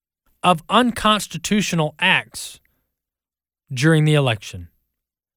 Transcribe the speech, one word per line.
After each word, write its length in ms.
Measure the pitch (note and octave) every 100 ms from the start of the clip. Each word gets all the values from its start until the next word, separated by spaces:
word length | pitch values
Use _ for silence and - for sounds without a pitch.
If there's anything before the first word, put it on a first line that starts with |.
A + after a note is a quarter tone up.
| _ _ _ -
of 220 | F3+ E3+ -
unconstitutional 1300 | G#3 B3 - G#3+ G#3 - E3 - G#3 - E3+ D3+ -
acts 600 | F#3 D3 - - - - _ _ _ _ _ _ _ _ _ _ -
during 320 | B2+ D#3 D#3+ D3+
the 80 |
election. 560 | D3 C3 G#2+ - F#2 F2 _ _ _ _ _ _